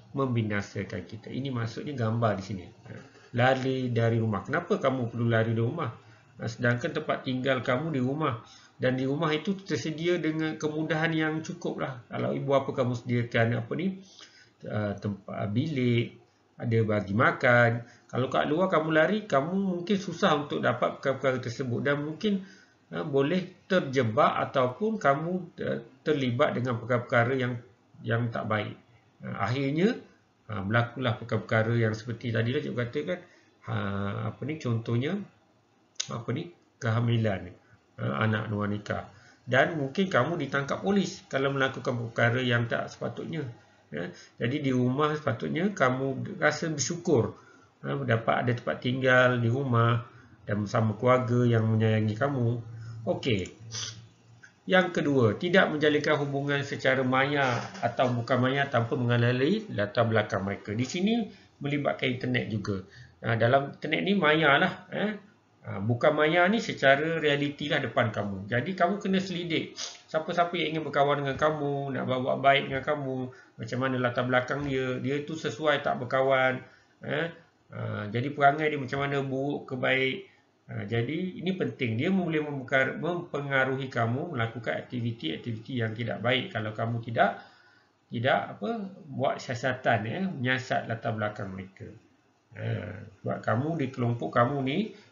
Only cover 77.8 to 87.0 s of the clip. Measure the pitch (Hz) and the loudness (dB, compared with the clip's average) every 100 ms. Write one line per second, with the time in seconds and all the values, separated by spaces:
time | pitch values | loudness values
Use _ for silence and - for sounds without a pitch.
77.8 | 113 107 104 113 139 143 139 151 151 151 | -6 -6 -4 -4 -4 4 4 4 2 -2
78.8 | 127 139 139 143 135 131 139 143 - 131 | -2 -2 -2 -2 -2 -2 -2 -4 -6 -2
79.8 | 131 131 131 131 - _ _ _ - 120 | 2 2 2 -2 -10 _ _ _ -12 -8
80.8 | 104 117 123 165 185 180 165 185 135 117 | -2 0 0 -2 -4 -4 -4 -2 -4 -2
81.8 | 120 110 165 190 170 156 151 139 123 135 | -2 0 2 2 2 0 -2 -6 0 2
82.8 | 131 - 156 175 - 143 139 135 131 131 | 2 0 -4 -4 -4 -6 -2 2 2 0
83.8 | 131 127 113 127 175 135 113 120 131 117 | -4 0 0 0 -4 -2 -4 -4 -6 -6
84.8 | - 127 117 117 156 156 123 110 - 127 | -6 -4 -4 -4 -6 -6 -6 -8 -6 -4
85.8 | 113 110 117 95 113 127 - 113 107 110 | -2 -4 -6 -2 0 0 0 -4 -6 -4
86.8 | 113 120 | -4 -4